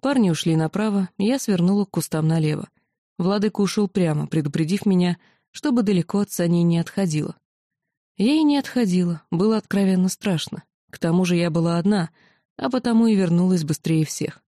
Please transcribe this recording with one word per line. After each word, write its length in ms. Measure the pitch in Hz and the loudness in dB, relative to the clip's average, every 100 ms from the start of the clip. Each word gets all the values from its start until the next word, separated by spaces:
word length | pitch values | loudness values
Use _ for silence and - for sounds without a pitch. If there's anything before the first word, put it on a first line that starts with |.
Парни 300 | 269 277 202 | 0 2 2
ушли 240 | 156 - | 2 0
направо, 540 | 160 160 196 220 202 190 _ | 0 0 -2 -2 -2 -4 _
я 220 | 202 269 | -2 -2
свернула 440 | - 185 175 202 | 0 0 2 2
к 60 | 196 | 0
кустам 380 | - - 160 156 | -4 -4 -2 0
налево. 400 | 165 151 151 - _ _ _ _ _ | 0 0 -2 -8 _ _ _ _ _
Владыка 420 | 180 208 208 - | -2 0 -2 0
ушел 280 | 196 - 202 | -2 0 -2
прямо, 400 | - 175 151 147 | 0 0 0 -2
предупредив 580 | 160 147 143 156 196 - | -2 -2 -2 -2 -2 0
меня, 320 | 185 180 170 _ _ _ | 2 2 -2 _ _ _
чтобы 320 | - 302 247 | -8 -2 0
далеко 380 | 208 190 165 202 | 2 0 0 -2
от 100 | 202 | -4
саней 320 | - 170 170 | -2 0 2
не 160 | 170 170 | 2 0
отходила. 580 | 170 - 196 151 - - _ _ _ _ _ _ _ _ | -2 -4 -2 -2 -4 -10 _ _ _ _ _ _ _ _
Я 180 | 208 | 0
и 100 | 302 | 2
не 140 | 311 285 | 2 0
отходила, 640 | 262 240 220 180 175 165 _ | -2 -2 0 2 0 -4 _
было 240 | 170 208 220 | 0 0 0
откровенно 520 | - 196 196 185 185 | -2 0 2 2 0
страшно. 540 | - 208 170 - - - _ _ | -2 -4 -2 -4 -12 -16 _ _
К 80 | - | -6
тому 240 | 165 175 | 0 0
же 100 | 180 | 2
я 160 | 175 170 | 0 0
была 280 | 160 165 170 | 0 0 0
одна, 320 | 170 208 165 _ _ _ _ - | 0 0 -2 _ _ _ _ -8
а 140 | 254 | -4
потому 380 | 254 240 226 226 | -2 0 2 4
и 80 | 208 | 2
вернулась 480 | 180 170 185 185 | 2 2 2 0
быстрее 400 | 151 156 - 160 | 0 -4 0 0
всех. 360 | 156 - - - _ | 0 -4 -8 -10 _